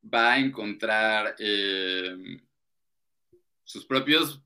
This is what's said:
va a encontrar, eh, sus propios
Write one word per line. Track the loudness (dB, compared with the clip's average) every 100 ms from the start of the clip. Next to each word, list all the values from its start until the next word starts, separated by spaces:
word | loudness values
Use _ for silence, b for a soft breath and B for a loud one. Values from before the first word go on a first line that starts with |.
va | -2 2 4
a | 4
encontrar, | 2 -4 -8 -6 -2 2 2 0 -2 -4
eh, | -2 0 0 -2 -2 -4 -6 -10 -14 -16 _ _ _ _ _ _ _ _ _ _ _ _
sus | -18 -18 -2
propios | -2 4 2 2 -6